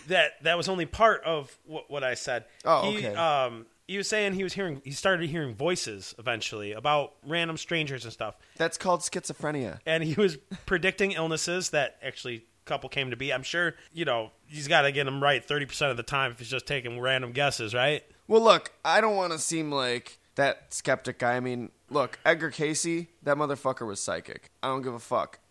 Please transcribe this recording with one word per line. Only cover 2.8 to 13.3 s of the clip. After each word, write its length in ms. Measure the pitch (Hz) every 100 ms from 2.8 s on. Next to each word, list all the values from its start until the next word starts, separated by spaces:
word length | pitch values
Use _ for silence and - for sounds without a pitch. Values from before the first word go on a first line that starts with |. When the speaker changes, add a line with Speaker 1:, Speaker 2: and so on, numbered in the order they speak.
| 196
Speaker 1:
He, 100 | 214 117
Speaker 2:
okay. 80 | 104
Speaker 1:
um, 500 | 165 143 127 113 113 _ -
he 120 | 196
was 100 | 190
saying 240 | 214 202
he 80 | 190
was 100 | 185
hearing, 280 | 196 185 135 135
he 60 |
started 380 | 139 190 180 165
hearing 260 | 165 139 107
voices 600 | 160 180 - 101 - -
eventually 540 | 120 113 - 110 101
about 440 | 107 147 151 135 - 127
random 300 | 170 165 160
strangers 480 | - 170 147 131 117
and 80 |
stuff. 240 | - 107 - - -
Speaker 2:
That's 220 | 165 -
called 240 | 185 175
schizophrenia. 800 | - 180 - 151 151 147 107 - -
Speaker 1:
And 160 | 160
he 140 | 160 156
was 220 | 196 156 -
<laughs> 140 | 185 -
predicting 460 | 185 185 - 196
illnesses 600 | 165 160 160 - 180 175
that 260 | 151 127 -
actually 340 | 135 - 127 113
a 280 | - _ -
couple 220 | 139 131
came 220 | 139 131
to 80 | 120
be. 160 | 139